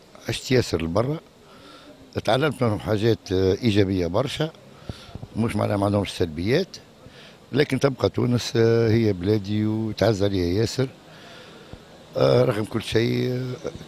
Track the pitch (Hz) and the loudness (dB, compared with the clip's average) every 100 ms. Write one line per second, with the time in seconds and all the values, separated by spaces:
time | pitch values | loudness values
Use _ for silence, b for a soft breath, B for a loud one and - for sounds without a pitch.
0 | - - - 113 - 127 - 85 82 92 | -20 -12 -8 -8 0 2 2 -2 0 0
1 | 127 160 - - B B B B B B | -2 -4 -10 -20 B B B B B B
2 | - - - 120 156 123 120 101 67 107 | -12 -6 0 2 0 0 -2 -2 -2 0
3 | 113 107 - 95 95 98 123 101 95 95 | 2 0 -2 0 2 2 2 4 2 0
4 | 85 98 135 - 156 - - B B B | 0 -2 -2 -4 -6 -8 -20 B B B
5 | B B - - 113 104 107 101 98 101 | B B -10 -4 -2 0 -2 0 0 0
6 | 95 - 87 76 95 147 - - - - | -2 -2 -4 -2 0 0 -2 -10 -20 -20
7 | B B B B - 123 147 131 139 127 | B B B B -4 0 0 2 0 0
8 | 98 - 123 120 - 117 113 117 117 113 | -2 0 0 0 0 2 4 4 4 4
9 | 110 90 90 107 98 107 107 110 110 104 | 2 0 0 0 0 -2 0 -2 -4 0
10 | 101 101 101 98 87 95 113 - 131 - | 0 2 0 0 0 0 0 -2 -6 -8
11 | B B B B B B B B - - | B B B B B B B B -20 -20
12 | - - 131 123 131 104 107 113 - 110 | -10 0 4 4 2 0 -4 -6 -2 0
13 | 120 123 123 127 127 123 - - | 0 0 -2 -4 -6 -8 -10 -12